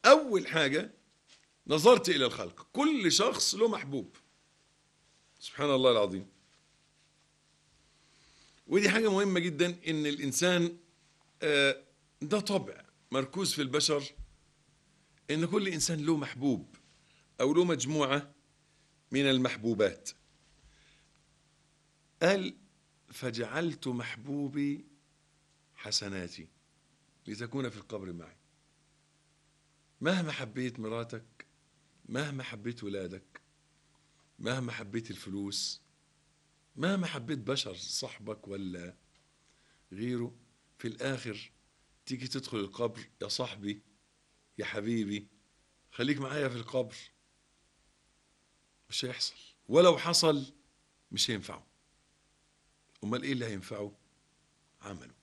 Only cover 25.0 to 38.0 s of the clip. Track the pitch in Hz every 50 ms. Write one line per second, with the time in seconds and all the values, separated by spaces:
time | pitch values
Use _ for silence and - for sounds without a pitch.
25 | _ _ _ _ _ _ _ _ _ _ _ _ _ _ _ - - 104 104 -
26 | 107 101 98 95 90 85 - - 78 78 _ _ _ _ _ _ _ _ _ _
27 | _ _ _ _ _ - 104 107 120 117 123 139 131 120 104 104 95 _ 113 104
28 | 98 92 85 85 80 76 - _ _ _ _ _ _ _ _ _ _ _ _ _
29 | _ _ _ _ _ _ _ _ _ _ _ _ _ _ _ _ _ _ _ _
30 | 120 156 185 185 170 151 139 - 135 113 101 - 127 127 120 - 110 107 113 117
31 | 117 117 - 110 113 - _ _ - _ _ _ _ _ _ _ _ _ _ _
32 | _ - 110 127 151 147 143 131 127 - - 107 101 113 120 113 104 101 98 98
33 | 95 87 92 92 - _ _ - _ _ _ _ _ _ _ _ _ _ _ _
34 | _ _ _ _ _ _ _ - - 110 127 131 127 120 107 - 113 101 101 113
35 | 113 - 101 - - 101 95 101 101 98 101 - - - - - _ _ _ _
36 | _ _ _ _ _ _ _ _ _ _ _ _ _ _ _ - 139 180 196 196
37 | 180 - - 143 120 117 156 131 110 98 135 135 - 104 92 90 - - - -